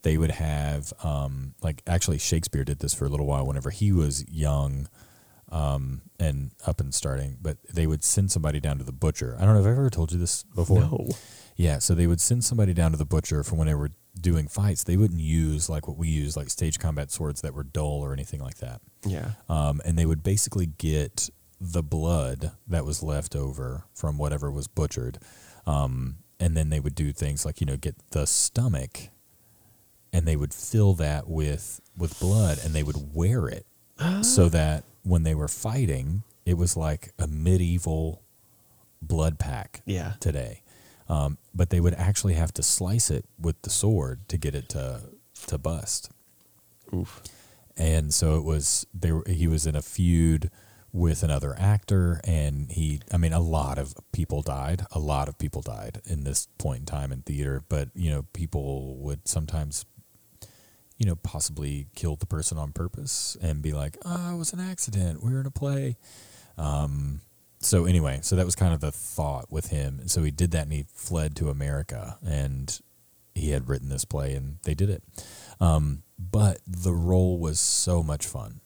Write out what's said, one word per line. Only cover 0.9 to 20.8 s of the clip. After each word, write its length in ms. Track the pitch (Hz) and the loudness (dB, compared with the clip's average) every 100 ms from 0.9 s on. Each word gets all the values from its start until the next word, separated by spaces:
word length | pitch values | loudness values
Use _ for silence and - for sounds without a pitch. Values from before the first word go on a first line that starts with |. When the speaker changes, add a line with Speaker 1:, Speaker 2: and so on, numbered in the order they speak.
| - | -6
Speaker 1:
um, 500 | 82 71 69 67 67 - | -2 -2 -2 -4 -8 -4
like, 220 | 80 71 - | -4 -4 0
actually 320 | 87 - 76 | 0 2 0
Shakespeare 460 | - 82 - 71 | 0 0 0 -2
did 160 | 67 71 | -2 -2
this 140 | - | -2
for 120 | - 69 | -2 -2
a 40 | |
little 180 | 71 71 | 0 0
while 180 | 71 67 | 0 0
whenever 240 | 69 67 | -2 -4
he 220 | - 101 | 0 4
was 340 | 92 76 67 71 | 4 2 0 -6
young, 580 | 80 76 71 69 67 69 - - - _ _ - | 0 2 2 2 -2 -6 -12 -20 -20 _ _ -8
um, 500 | 82 73 69 67 67 - _ | -2 0 0 -2 -6 -10 _
and 320 | 80 69 67 - - | 0 0 -4 -6 -4
up 140 | 85 | -2
and 140 | 69 | -2
starting, 440 | - 71 67 69 64 | -2 -2 -2 -4 -4
but 160 | 87 71 - | -6 -6 -6
they 140 | 85 80 | 0 2
would 180 | 76 | 2
send 280 | - - 98 | 0 2 2
somebody 280 | - 76 73 | 2 0 0
down 180 | 76 69 | 0 -2
to 40 | |
the 80 | 65 | -4
butcher. 420 | 65 78 - 60 60 | -2 0 0 -4 2
I 60 | 98 | 6
don't 80 | |
know 60 | 107 | 8
if 60 | 98 | 6
I've 100 | 123 | 4
ever 120 | 135 | 2
told 220 | 85 80 | 2 0
you 60 | 90 | 0
this 240 | 85 - | 0 -2
before. 360 | - - 85 95 | -6 -2 4 6
Speaker 2:
No. 280 | 139 156 - - - - - - | 6 2 -2 -6 -10 -20 -20 2
Speaker 1:
Yeah, 200 | 85 69 | 2 4
so 140 | - | 2
they 140 | 85 85 | 4 6
would 140 | 85 | 4
send 220 | - 120 | 2 2
somebody 300 | 117 117 101 | 2 2 4
down 180 | 87 82 | 4 4
to 60 | 78 | 2
the 80 | 76 | 2
butcher 380 | 78 - 76 | 0 2 -2
for 120 | 71 80 | 0 2
when 120 | 80 | 2
they 80 | 73 | 2
were 160 | 73 - _ - | 0 -6 _ -2
doing 280 | 87 82 73 | 2 2 2
fights. 360 | - 101 85 | 0 0 0
They 140 | - 90 | 2 4
wouldn't 220 | 107 85 | 4 2
use, 500 | 78 80 80 76 76 | 2 4 4 0 -2
like, 180 | 78 76 | -4 -4
what 100 | 73 | -4
we 100 | 82 | 0
use, 280 | 78 73 76 | 0 0 -4
like, 120 | 71 | -6
stage 300 | - 80 78 | -2 -2 0
combat 320 | 82 73 71 | -2 -2 -4
swords 300 | - 78 71 | -4 -4 -4
that 120 | 76 | -8
were 100 | 69 | -8
dull 360 | 69 78 73 73 | -6 -4 -2 -2
or 120 | 71 | -4
anything 260 | 69 67 69 | -6 -6 -8
like 180 | 64 - | -10 -10
that. 240 | 62 60 _ _ 107 | -12 -14 _ _ -6
Speaker 2:
Yeah. 260 | 87 - 107 - | -4 -6 -10 -2
Speaker 1:
Um, 320 | 80 73 73 82 | 0 2 0 2
and 120 | 82 | 4
they 60 | 82 | 4
would 180 | 78 | 4
basically 420 | 80 104 - 98 85 | 2 0 0 0 -2
get 640 | 78 | -2